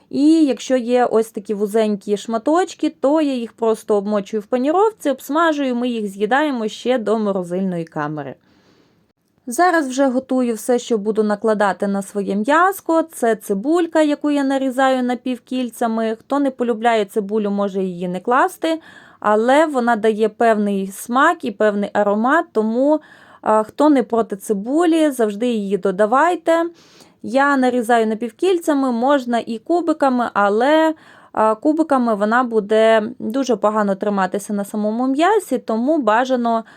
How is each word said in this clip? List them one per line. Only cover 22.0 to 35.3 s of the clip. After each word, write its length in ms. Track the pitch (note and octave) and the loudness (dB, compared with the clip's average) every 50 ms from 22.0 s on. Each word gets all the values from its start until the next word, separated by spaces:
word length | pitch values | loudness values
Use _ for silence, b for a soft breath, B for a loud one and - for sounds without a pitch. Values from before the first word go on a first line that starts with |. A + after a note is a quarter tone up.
| G#3 G3+ G3+ G#3+ A3 B3+ C#4+ E4 E4+ E4 - | 0 0 0 0 0 2 2 0 0 -2 -2
тому, 480 | A3+ G#3+ A3 A3+ A#3+ C4 C#4+ D#4 D4+ D4+ B B B B B B B B | -2 -2 0 0 0 2 2 2 0 -2 B B B B B B B B
а, 200 | - G#3+ A3 A3 | 0 2 2 0
хто 280 | A3 - - C#4+ D4+ | 0 0 2 4 4
не 120 | D4+ C4+ A3+ | 4 4 2
проти 340 | - - A3+ A3+ - G#3 | 0 0 -2 -2 -2 -4
цибулі, 760 | G3 - - A3 G3 G3 A#3 C4+ D#4 F4 F4 D#4+ E4 D#4 D4+ | -8 -4 -4 -4 -4 -2 -2 0 2 2 2 2 2 2 2
завжди 360 | C4+ B3 A#3 G#3+ G3+ G3+ A#3 | 0 0 0 -2 -2 -2 -2
її 320 | B3 A#3+ A3 G3+ G3 G3 F#3+ | -2 -2 -2 -2 -2 -2 -2
додавайте. 840 | F#3+ G3+ F#3+ F3+ G#3+ G#3 A3+ C4+ D4+ E4+ F#4 E4 - - E4 E4 E4+ E4+ E4+ b b b b b b b b b b | -2 -2 0 0 0 2 2 2 2 2 0 0 0 0 0 0 0 -2 -6 b b b b b b b b b b
Я 340 | G#3+ G#3+ C4 C#4 C#4+ C#4+ | -4 0 0 2 2 2
нарізаю 500 | C4+ B3+ B3+ B3 B3 A#3 G#3+ A#3+ A#3 A3+ | 2 2 2 2 0 0 2 2 2 2
напівкільцями, 840 | A3 A3 G#3+ A#3+ A#3 - _ - F4+ G4 E4+ E4+ - D4+ C#4 C4+ C4 B3 | 2 -2 -4 -6 -8 -6 _ 0 0 0 0 0 0 0 0 0 0 0
можна 500 | A3+ A#3 C4 D4 C#4+ B3 A#3+ A#3+ A#3 - | 0 2 2 2 2 0 0 -2 -4 -2
і 120 | - A#3 A3 | -4 -8 -8
кубиками, 720 | - - E4 F4 E4 E4+ D#4 D#4 D4 C4+ B3+ B3 A#3 - - | -4 -2 0 0 0 0 -2 0 2 0 2 0 -2 -2 0
але, 600 | - G3+ G3+ G3+ G#3+ A#3+ C#4 D4+ D#4 D#4+ D#4+ D#4 B B B B B B B B | 0 2 2 2 2 2 4 4 4 4 2 0 B B B B B B B B
а, 220 | - A3 A3 A3 | 0 2 2 2
кубиками 600 | G#3+ - D4+ D4+ D#4+ D#4+ D#4+ C#4+ C4 A#3+ A#3 A3 | 0 0 0 2 2 2 2 2 0 2 0 0
вона 300 | G3 G3+ G#3+ A3+ B3 B3+ | 0 0 0 2 0 0
буде 580 | A#3+ A#3 A3 G3 G3+ A3 A3 A3 A3 A3+ A3+ G#3+ A3 A#3+ - | 0 0 -2 0 2 2 4 4 6 4 4 2 -2 -6 -8
дуже 380 | - A3 A3 C#4 C4+ B3+ A#3+ | -8 -4 -2 -2 0 0 0
погано 380 | G3 - G#3 G#3+ A3 G#3 G3+ G3 | 0 0 0 2 2 0 0 -2
триматися 580 | F#3+ G#3 G#3 G#3 G3 F#3+ F3+ - G3+ G3 - G#3+ | -2 -2 -2 0 0 0 -2 -2 -4 -6 -6 -6
на 120 | G3+ G3+ | -6 -6
самому 420 | G3+ - G#3+ G#3 G#3+ G#3+ A#3 B3+ | -6 -6 -4 -4 -2 -2 -2 -2
м'ясі, 520 | C4 C4+ C4+ D#4+ F#4 | -2 0 2 2 2